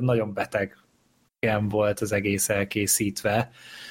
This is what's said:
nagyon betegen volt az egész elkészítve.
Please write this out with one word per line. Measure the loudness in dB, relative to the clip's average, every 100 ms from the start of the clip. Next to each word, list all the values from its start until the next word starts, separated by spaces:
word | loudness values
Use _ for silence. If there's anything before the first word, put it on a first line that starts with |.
nagyon | 2 2 0
betegen | -4 -4 -2 -4 -6 _ _ _ _ _ _ 0 2 2
volt | 2 2 2
az | 0
egész | 0 2 0 0
elkészítve. | 0 -2 -2 0 0 0 -2 0 0 0 -8 -20 -18 -18